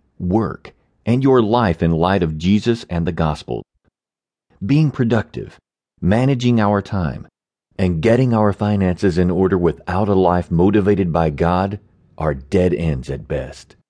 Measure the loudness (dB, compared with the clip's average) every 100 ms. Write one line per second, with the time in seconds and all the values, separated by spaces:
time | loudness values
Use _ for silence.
0 | _ _ -2 -2 -2 -6 -16 _ _ _
1 | -2 0 4 4 4 2 2 0 0 2
2 | 2 0 0 -2 0 0 2 -4 -4 -4
3 | -4 -2 -2 -4 -8 -10 -10 _ _ _
4 | _ _ _ _ _ _ 0 2 2 0
5 | 0 0 -2 -10 -14 -18 _ _ _ _
6 | 0 2 2 0 2 2 2 0 -2 -4
7 | -4 -6 -14 _ _ _ _ -4 -2 0
8 | 2 2 2 2 0 0 -2 0 0 0
9 | 0 0 0 2 2 2 0 -2 -6 -4
10 | 0 2 2 2 0 2 2 2 2 0
11 | 0 0 0 0 0 0 -2 -6 -14 _
12 | _ -6 -6 -6 -4 0 0 0 -2 -4
13 | -6 -12 -8 -8 -8 -16 -20 _ _